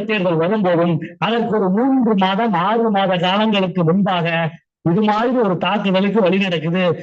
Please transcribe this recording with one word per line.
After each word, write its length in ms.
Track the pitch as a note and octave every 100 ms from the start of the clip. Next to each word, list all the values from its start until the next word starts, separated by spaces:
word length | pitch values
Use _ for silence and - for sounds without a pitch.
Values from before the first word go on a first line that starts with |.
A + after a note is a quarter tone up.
தேர்தல் 360 | G#3 G#3+ F3+ D#3+
வரும்போதும் 540 | E3+ G#3+ F3+ E3 F3 D#3+ - -
அதற்கு 360 | G3 A#3 F#3+ G#3
ஒரு 100 | F#3
மூன்று 440 | G3 C4+ C4 A3+ G3
மாதம், 380 | F#3+ G3 A#3 F3
ஆறு 280 | F#3 A#3 A3+
மாத 260 | G3 F#3+ F3+
காலங்களுக்கு 640 | F3+ G3+ A3 G3+ F#3 F#3
முன்பாக 440 | D#3+ F#3+ G3 F3 E3 E3 D#3+ - _ _ D#3+
இது 160 | F3
மாதிரி 360 | G#3 G#3 B3 B3+
ஒரு 180 | G#3 F3
தாக்குதலுக்கு 640 | F3+ G#3 G3 F#3 G3+ G3
வழி 160 | F3+ F#3+
நடக்குது 460 | G3 E3+ D#3+ F3+ F3+ D#3